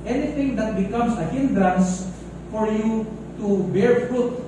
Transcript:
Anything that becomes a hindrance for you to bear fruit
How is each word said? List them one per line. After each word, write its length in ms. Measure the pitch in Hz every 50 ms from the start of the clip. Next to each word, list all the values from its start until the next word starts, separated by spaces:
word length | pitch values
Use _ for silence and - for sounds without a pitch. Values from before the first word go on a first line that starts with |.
| -
Anything 540 | 233 247 285 302 302 285 277 277 269 240 202
that 140 | 220 214 202
becomes 400 | 185 190 - 233 233 240 - 226
a 80 | - 160 -
hindrance 800 | - 269 277 262 190 190 190 185 - 190 185 - - - - - - - - - - - - -
for 160 | - 214 214
you 400 | 220 214 214 214 226 220 220 214 - - - - - - -
to 240 | 208 202 202 185 170 -
bear 380 | - 185 226 240 240 240 - -
fruit 240 | 247 247 240 247 - - -